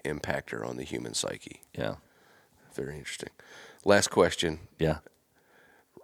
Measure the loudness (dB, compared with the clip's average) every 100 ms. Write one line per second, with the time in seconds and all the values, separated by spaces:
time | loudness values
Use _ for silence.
0 | -6 -4 -2 -4 -4 -6 -6 -6 -6 -6
1 | -4 -4 -4 -6 -10 -18 -16 -6 -6 -6
2 | -12 _ _ -20 _ _ -14 -8 -8 -8
3 | -10 -10 -10 -14 -20 -20 -20 -8 6 6
4 | 6 6 6 6 -2 -2 -10 _ 2 2
5 | -4 _ _ _ _ -20 -20 -20 _ -20